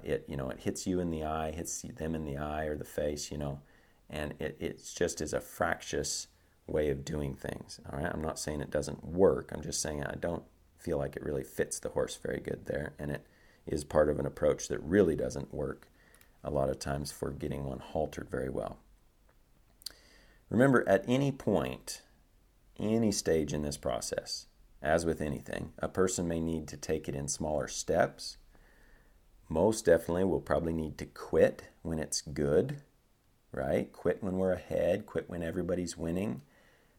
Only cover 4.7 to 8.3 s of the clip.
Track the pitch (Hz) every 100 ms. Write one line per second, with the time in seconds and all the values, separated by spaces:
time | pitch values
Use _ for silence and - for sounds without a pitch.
4.7 | - - - 85 - 76 64 - - 85
5.7 | 82 - 76 71 - - _ _ _ -
6.7 | 76 76 69 71 78 71 65 - - -
7.7 | - - 69 85 78 78